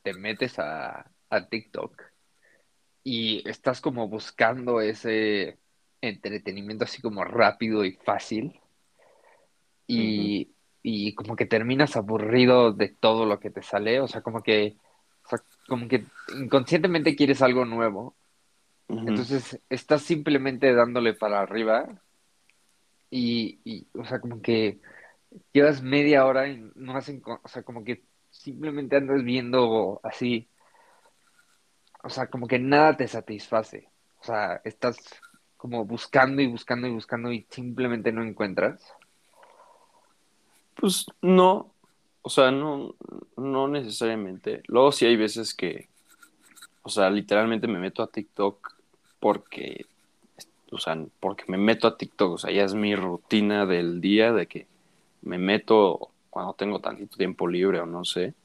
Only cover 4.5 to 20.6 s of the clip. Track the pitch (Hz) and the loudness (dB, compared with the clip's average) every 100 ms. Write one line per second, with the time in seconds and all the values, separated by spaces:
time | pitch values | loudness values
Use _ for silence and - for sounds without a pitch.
4.5 | 127 123 117 107 110 117 110 107 104 80 | 0 -2 0 -2 -4 -4 0 0 0 -4
5.5 | - _ _ _ _ 123 95 104 104 101 | -10 _ _ _ _ -10 -8 -10 -8 -10
6.5 | 98 101 110 113 - 117 101 87 117 104 | -12 -12 -8 -8 -6 -8 -6 -4 4 4
7.5 | - 113 107 95 - - 101 - 110 143 | 4 -2 0 -2 -4 -4 -4 -4 -6 -6
8.5 | - _ _ _ _ _ _ _ _ _ | -12 _ _ _ _ _ _ _ _ _
9.5 | _ _ _ - 117 110 107 - 101 - | _ _ _ -4 -2 0 0 -2 -2 -6
10.5 | _ _ _ 120 107 104 - 107 110 104 | _ _ _ -6 -4 -4 -6 -10 -4 0
11.5 | 110 117 131 147 120 101 110 107 127 123 | 0 0 0 0 0 -2 -4 2 6 8
12.5 | 123 117 101 101 _ 113 113 110 101 107 | 8 6 4 -4 _ 2 4 2 0 -4
13.5 | 95 - 104 107 123 131 113 117 113 104 | -12 -6 -4 0 0 -2 -6 -8 -6 0
14.5 | 107 104 - _ _ _ _ _ 120 _ | 2 0 -6 _ _ _ _ _ -8 _
15.5 | _ - 127 117 123 101 - - 135 127 | _ -8 -8 0 -2 -2 -18 -16 -10 2
16.5 | 135 123 165 180 165 151 147 143 135 131 | 2 4 2 2 2 0 4 2 6 4
17.5 | 127 120 113 113 98 123 _ _ _ _ | 4 0 0 -2 -2 -12 _ _ _ _
18.5 | _ _ _ - 113 113 110 123 139 123 | _ _ _ -10 -8 -4 -4 -2 -4 -6
19.5 | 135 _ 127 - 151 147 160 151 143 135 | -18 _ -10 0 0 0 -2 0 0 0
20.5 | 123 | 2